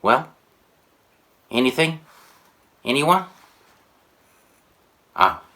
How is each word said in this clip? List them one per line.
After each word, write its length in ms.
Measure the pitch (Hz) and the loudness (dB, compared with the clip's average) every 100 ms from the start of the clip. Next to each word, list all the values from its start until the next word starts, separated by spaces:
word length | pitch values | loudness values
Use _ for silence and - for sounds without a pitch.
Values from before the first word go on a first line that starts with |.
Well, 280 | - 127 - _ _ _ _ _ _ _ _ _ _ _ _ | 2 0 0 _ _ _ _ _ _ _ _ _ _ _ _
anything? 500 | 117 127 127 160 156 - - - _ _ _ _ _ | 0 0 0 -2 -4 -16 -20 -20 _ _ _ _ _
Anyone? 400 | - 131 151 185 180 - - _ _ _ _ _ _ _ _ _ _ _ _ _ _ _ _ - | -4 -2 2 0 -2 -20 -20 _ _ _ _ _ _ _ _ _ _ _ _ _ _ _ _ 0
Ah. 260 | - - - | 0 0 -16